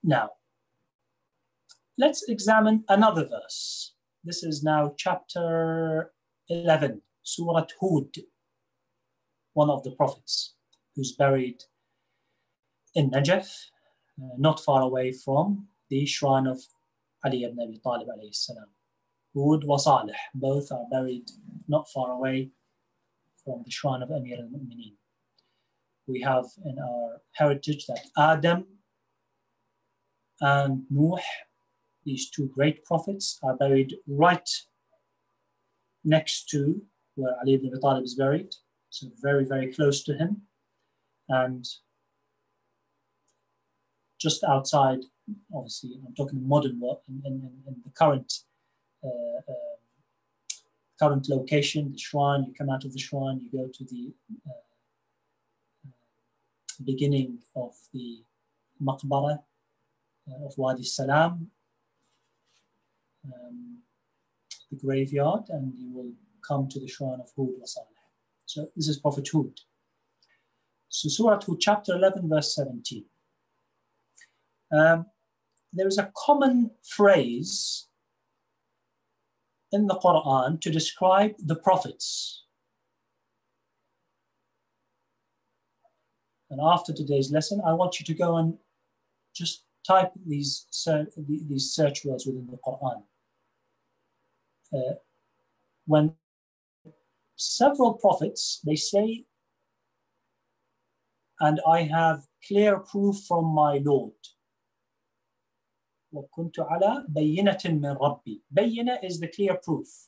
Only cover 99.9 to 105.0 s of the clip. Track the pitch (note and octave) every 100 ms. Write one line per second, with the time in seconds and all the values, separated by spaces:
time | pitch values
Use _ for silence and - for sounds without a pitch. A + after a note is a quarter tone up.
99.9 | _ _ _ _ _ _ _ _ _ _
100.9 | _ _ _ _ _ D3+ D3+ D#3+ E3+ D#3+
101.9 | D#3+ D#3+ D3+ - _ - G3+ G#3 G3 -
102.9 | G#3 G3+ G3 - E3+ E3 D#3 D3+ C#3+ C#3+
103.9 | C#3 A2+ _ - _ _ _ _ _ _
104.9 | _